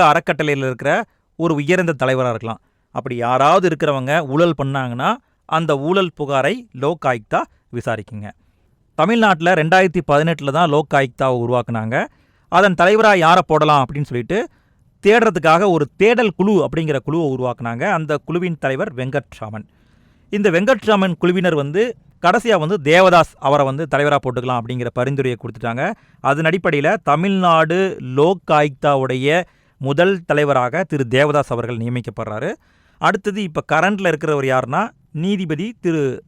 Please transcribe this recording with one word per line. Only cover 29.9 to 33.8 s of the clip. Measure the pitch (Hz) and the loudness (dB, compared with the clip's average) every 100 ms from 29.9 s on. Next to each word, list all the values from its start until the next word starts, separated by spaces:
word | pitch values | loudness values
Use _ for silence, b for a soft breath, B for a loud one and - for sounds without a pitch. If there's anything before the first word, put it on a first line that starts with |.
| 143 185 190 | 2 2 2
தலைவராக | 170 147 147 135 123 160 | -2 0 2 2 0 -4
திரு | 190 147 120 | -4 -4 0
தேவதாஸ் | 127 147 143 135 | 0 2 0 -2
அவர்கள் | 120 117 117 | -4 -6 -6
நியமிக்கப்படுறாரு. | 117 123 117 110 110 107 156 262 _ _ _ - | -6 -6 -8 -10 -10 -8 -8 -10 _ _ _ -4
அடுத்தது | 165 196 208 202 | -2 0 -4 -6
இப்ப | 190 156 - | -6 -6 -2
கரண்ட்ல | 156 | 0